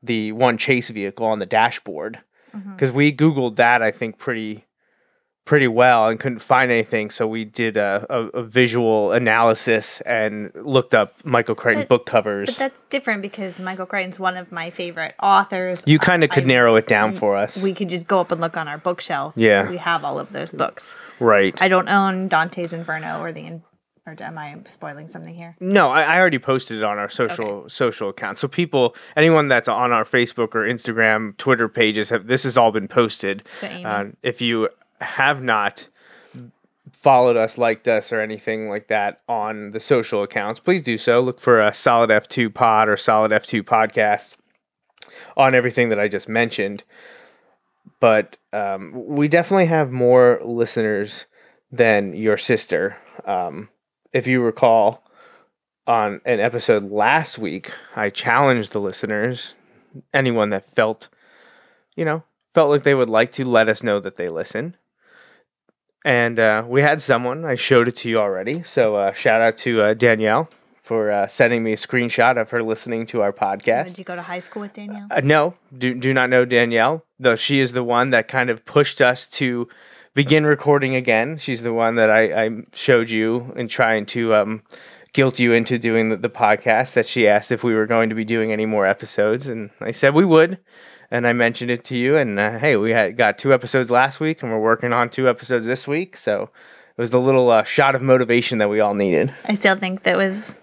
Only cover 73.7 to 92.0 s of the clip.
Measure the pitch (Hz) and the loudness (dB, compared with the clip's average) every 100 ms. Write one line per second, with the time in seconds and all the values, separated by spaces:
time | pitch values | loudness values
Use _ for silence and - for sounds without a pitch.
73.7 | 117 180 180 185 180 175 180 - 214 208 | -2 -4 -10 -14 -14 -12 -14 -12 -14 -16
74.7 | - 208 - - - 135 151 156 180 _ | -16 -16 -16 -4 -2 2 2 2 -4 _
75.7 | 131 127 123 127 131 127 127 127 123 120 | -6 -4 -2 0 0 4 4 4 2 2
76.7 | 117 120 160 _ _ 131 113 - 139 127 | 2 2 0 _ _ 2 2 0 2 2
77.7 | 123 120 120 123 120 110 131 123 110 - | -2 0 0 2 2 0 -4 -2 -4 0
78.7 | 147 147 - 127 127 - - 131 120 120 | 2 2 2 2 2 -6 -4 -4 -4 -8
79.7 | - - - _ 135 139 151 151 143 147 | -12 -20 -20 _ -2 4 4 4 0 2
80.7 | 143 135 131 123 110 123 156 - 117 120 | 2 2 -2 0 0 0 -6 -8 -6 -4
81.7 | 113 113 117 110 107 110 82 110 110 - | -2 0 2 4 4 2 0 -4 -6 -14
82.7 | - - 123 113 113 110 120 123 - 117 | -8 2 2 2 -2 0 -2 -6 -10 -10
83.7 | - 117 110 104 123 113 107 104 110 _ | 0 0 0 -2 -4 0 2 0 -6 _
84.7 | - - - _ - 131 123 120 117 113 | -20 -20 -20 _ 0 0 2 2 4 2
85.7 | 120 117 113 110 107 113 - 113 107 - | -2 0 0 0 -2 -6 -2 0 2 2
86.7 | 110 127 - 110 - 107 104 - 120 123 | 0 0 -2 -2 2 4 4 0 -2 0
87.7 | 110 107 113 113 110 110 117 110 107 110 | 0 0 0 0 -2 -4 -2 -2 -2 -2
88.7 | 107 95 101 - - 107 117 139 113 101 | 0 0 0 -4 -2 0 0 -4 -10 -12
89.7 | _ 110 117 139 147 190 160 170 185 _ | _ -10 0 2 4 4 4 4 0 _
90.7 | _ - - _ 120 120 120 117 117 120 | _ -20 -20 _ -2 0 2 0 0 -4
91.7 | 120 - 127 | -6 -4 -2